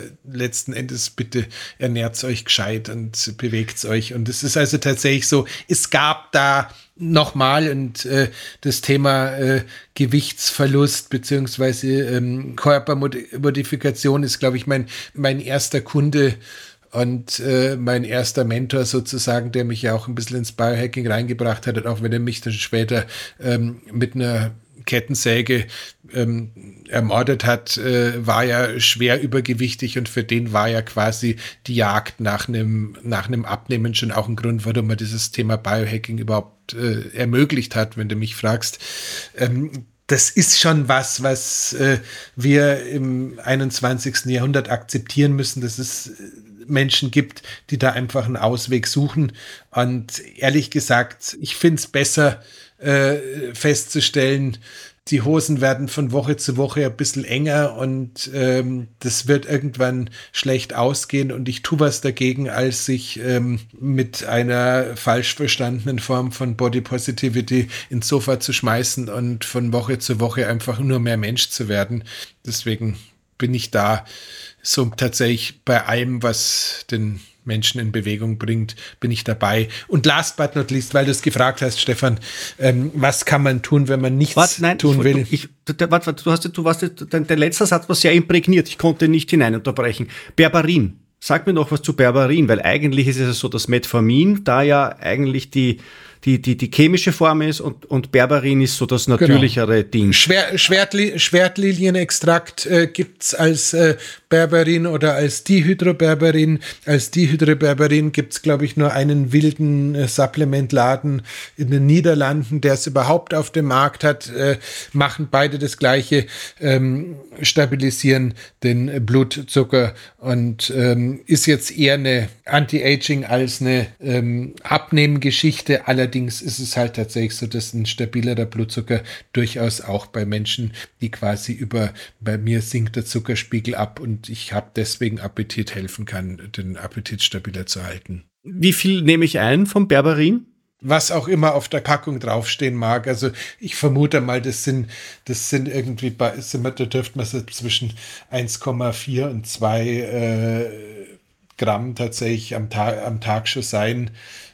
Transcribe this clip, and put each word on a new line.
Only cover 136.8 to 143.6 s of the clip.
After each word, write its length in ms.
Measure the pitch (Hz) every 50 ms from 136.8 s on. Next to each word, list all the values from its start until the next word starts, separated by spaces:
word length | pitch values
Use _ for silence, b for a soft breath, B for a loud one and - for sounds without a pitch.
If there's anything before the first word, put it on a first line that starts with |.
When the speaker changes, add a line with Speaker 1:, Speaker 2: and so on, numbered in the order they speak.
| 95 92 - 107 104 - 107 98
Speaker 1:
stabiler 440 | - - - 95 - 98 92 92 92
zu 180 | - - 95 90
halten. 400 | 90 92 98 - - 90 82 - _ _ _
Speaker 2:
Wie 300 | - 196 180 180 165 190
viel 300 | 180 - - 190 190 185
nehme 220 | 156 151 165 165 165
ich 140 | 151 - -
ein 280 | 107 117 135 180 202
vom 220 | 202 - 208 196 -
Berberin? 580 | 139 139 143 160 156 151 151 170 233 240 - - _ _ _ _ _ _
Speaker 1:
Was 300 | 131 131 151 156 - -
auch 180 | 175 156 123 170
immer 260 | 190 156 160 156 143
auf 140 | 143 - -
der 120 | 165 143
Packung 400 | - 147 147 143 - 156 139 120
draufstehen 540 | 120 113 107 117 110 - - - 143 131 123
mag. 320 | 120 113 113 120 123 113
Also 240 | 131 127 104 131 127 B B B B B
ich 180 | B